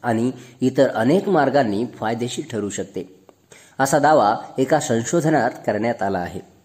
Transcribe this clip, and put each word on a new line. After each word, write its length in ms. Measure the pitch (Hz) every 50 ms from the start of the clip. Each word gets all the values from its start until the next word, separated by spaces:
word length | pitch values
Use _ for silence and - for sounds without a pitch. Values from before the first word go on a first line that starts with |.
| -
आणि 280 | 123 117 110 117 127 131 - - - - _
इतर 280 | - 131 131 139 139 123
अनेक 400 | - 110 110 123 151 190 196 202
मार्गांनी 560 | 196 160 143 135 120 143 135 110 101 98 120
फायदेशीर 600 | 120 - - 117 110 117 117 120 123 - - 156 -
ठरू 180 | - 107 101 101
शकते, 560 | 95 - 95 - - - 90 - - - _ _ - _ _ _ - - - _ _ _
असा 200 | 131 135 - 151
दावा 380 | 139 151 156 147 110 101 113 113 - - - -
एका 220 | 135 135 - 147
संशोधनात 720 | 139 - 120 113 117 - - 170 147 156 156 143 110 123 127 - -
करण्यात 380 | - 107 104 107 117 120 - 107
आला 160 | 98 98 90
आहे. 200 | 87 82 82 92 - - _ _ _